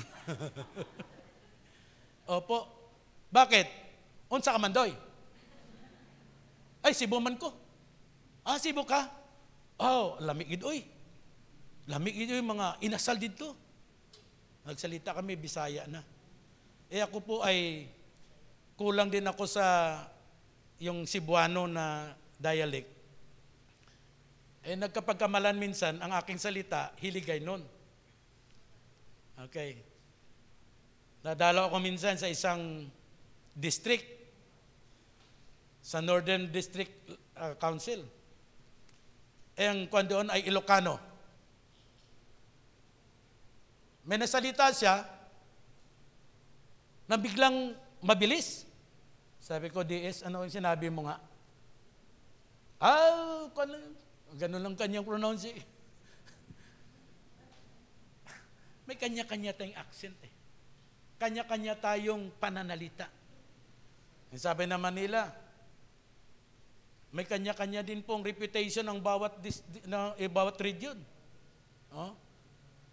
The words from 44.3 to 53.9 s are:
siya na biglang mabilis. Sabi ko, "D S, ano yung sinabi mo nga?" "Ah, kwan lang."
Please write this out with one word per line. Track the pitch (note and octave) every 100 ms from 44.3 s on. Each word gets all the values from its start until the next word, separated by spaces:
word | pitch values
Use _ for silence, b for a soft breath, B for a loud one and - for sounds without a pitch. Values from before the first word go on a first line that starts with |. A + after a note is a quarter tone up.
| C4 C4 C4 C4+
siya | C4 G3+ G3 - - - - - - - - - - - - - - - - - - - -
na | - A3
biglang | A3 B3 C4+ C4 B3+ - - -
mabilis. | F#3 G3 G#3 D#4+ - - - - - - - - - -
Sabi | - D#3+ E3
ko, | F3+
"D | E3 F3 F3+
S, | F3+
ano | F3+ F3+
yung | F3+ G3
sinabi | F3+ D#3+ E3
mo | D#3+
nga?" | D3 D3+ - - - - - - - - - - - - - - - -
"Ah, | G3 D4+ E4 E4 E4 D#4+ D4+
kwan | C#4+ C#4+
lang." | D4+ D4+